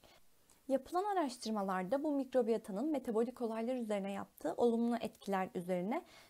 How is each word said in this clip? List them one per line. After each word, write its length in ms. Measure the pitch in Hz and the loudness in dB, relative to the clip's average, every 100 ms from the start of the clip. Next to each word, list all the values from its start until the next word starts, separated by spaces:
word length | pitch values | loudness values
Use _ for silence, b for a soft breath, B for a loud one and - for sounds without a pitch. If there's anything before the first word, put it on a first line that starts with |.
| B B - - - b - | B B -20 -20 -20 b 0
Yapılan 360 | 262 262 349 | 0 0 -2
araştırmalarda 1000 | 415 392 285 240 220 220 196 185 185 269 | 0 0 0 -2 -4 -2 0 -2 0 0
bu 80 | 311 | 2
mikrobiyotanın 800 | 285 269 262 226 220 220 190 302 | 0 2 2 4 0 0 -4 0
metabolik 500 | 285 262 214 240 247 | -2 0 0 0 -2
olaylar 340 | 233 226 226 262 | -4 -2 -2 -2
üzerine 360 | 226 208 196 | -2 -2 -2
yaptığı 420 | 196 202 - 294 - | -6 -8 -8 -6 2
olumlu 400 | 240 233 233 233 | 4 4 2 0
etkiler 520 | 214 - - 190 190 185 | -2 -6 -2 0 0 -4
üzerine 500 | 175 180 185 302 - B B | -2 0 0 -2 -4 B B